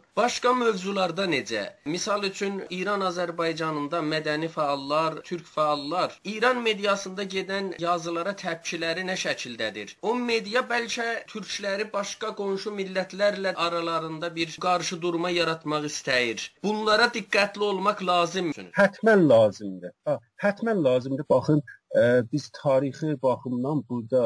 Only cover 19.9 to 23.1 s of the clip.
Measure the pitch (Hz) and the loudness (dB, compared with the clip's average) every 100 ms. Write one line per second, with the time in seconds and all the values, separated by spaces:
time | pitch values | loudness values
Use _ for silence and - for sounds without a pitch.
19.9 | _ 151 135 _ - 202 202 226 202 135 | _ -4 -4 _ -2 0 0 0 2 4
20.9 | 127 131 135 - 131 - 151 - - - | 2 0 -6 2 2 4 2 2 -20 0
21.9 | - 120 123 113 143 - - 147 135 139 | 4 6 4 2 -4 -6 -4 2 2 2
22.9 | - 156 | -4 -4